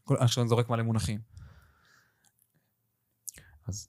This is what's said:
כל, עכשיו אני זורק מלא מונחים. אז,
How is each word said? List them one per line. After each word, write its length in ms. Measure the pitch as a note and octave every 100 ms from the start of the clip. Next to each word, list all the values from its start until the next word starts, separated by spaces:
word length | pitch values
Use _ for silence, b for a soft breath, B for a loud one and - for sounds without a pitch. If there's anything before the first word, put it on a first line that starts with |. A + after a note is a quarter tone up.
כל, 120 | - C#3+
עכשיו 240 | A#2+ A#2+
אני 60 | A#2+
זורק 200 | A#2 A#2
מלא 140 | A#2
מונחים. 380 | A2+ A2+ G#2 G#2+ A2 b b b b b b b b b b _ _ _ _ _ _ _ _ _ - - b b -
אז, 200 | F#2+